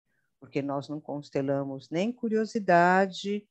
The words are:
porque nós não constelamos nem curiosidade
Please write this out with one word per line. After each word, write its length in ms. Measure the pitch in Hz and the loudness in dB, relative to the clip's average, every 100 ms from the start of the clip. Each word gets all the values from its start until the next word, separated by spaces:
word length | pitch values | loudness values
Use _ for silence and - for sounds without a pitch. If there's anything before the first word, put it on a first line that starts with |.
| _ _ _ _ | _ _ _ _
porque 220 | 135 151 | -8 -6
nós 260 | 139 139 139 | -4 -6 -6
não 120 | 147 | -10
constelamos 920 | 151 143 143 143 139 139 139 135 - | -8 -12 -6 -4 -2 -2 -2 -8 -6
nem 220 | 156 208 | -2 -2
curiosidade 1300 | 247 226 220 214 233 190 175 175 185 190 180 196 208 208 | -2 -2 -2 -2 -4 4 6 6 6 2 -2 -6 -6 -8